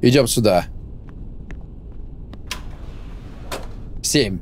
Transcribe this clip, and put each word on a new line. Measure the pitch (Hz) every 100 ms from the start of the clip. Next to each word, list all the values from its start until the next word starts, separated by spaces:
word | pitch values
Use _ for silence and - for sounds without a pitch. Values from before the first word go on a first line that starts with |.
Идем | 123 135 117
сюда. | - 107 90 - - - - - - - - - - - - - - - - - - - - - - - - - - - - - - - - - -
Семь. | - 151 110 92